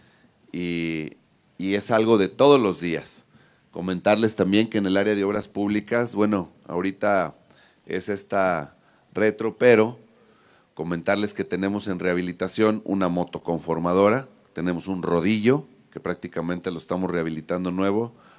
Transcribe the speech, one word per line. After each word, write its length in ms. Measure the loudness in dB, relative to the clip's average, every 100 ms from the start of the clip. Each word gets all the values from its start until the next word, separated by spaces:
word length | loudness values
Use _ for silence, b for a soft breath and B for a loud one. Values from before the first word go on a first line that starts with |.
| b b b b _
y, 640 | -8 -4 -4 -4 -6 -8 -14 _ _ _ -8
y 160 | -2 -2
es 160 | 2
algo 260 | 2 4 4
de 120 | 4
todos 300 | 4 6 6
los 220 | 4 -2
días. 440 | -4 -6 -8 -16 _ b b b b
Comentarles 640 | -10 -6 -2 2 4 2 2
también 340 | 2 4 2
que 100 | 0
en 80 | 0
el 100 | 2
área 160 | 2
de 100 | 0
obras 240 | 0 -2 -6
públicas, 680 | -4 -2 -2 0 -2 -2 0
bueno, 340 | 2 0 -4 _ -8
ahorita 680 | -4 -4 -2 0 2 0 -6 _ b b b -8
es 240 | -8 -6
esta 680 | -8 -4 0 0 0 -6 _ b b b
retro, 420 | 0 0 0 -6 2
pero 420 | 6 6 4 -2 -18 b b b b b b
comentarles 600 | -10 -6 -4 0 0 0
que 100 | -4
tenemos 440 | -6 -4 -2 -4 -6
en 120 | -4
rehabilitación 800 | -2 -2 -2 -4 -4 0 2 0 -2
una 220 | 0 0
motoconformadora, 1200 | 0 -4 -6 -6 -4 -2 -2 0 4 4 2 -4 _ _
tenemos 340 | -6 -4 -4 -4
un 160 | -6
rodillo, 640 | 0 0 2 2 2 2 0 _ _
que 80 | -12
prácticamente 720 | -8 -8 -8 -8 -6 -6 -6
lo 80 | -10
estamos 320 | -6 -4 -2
rehabilitando 580 | -2 -4 -6 -6 -4 -4
nuevo, 440 | -2 0 0 -4 b b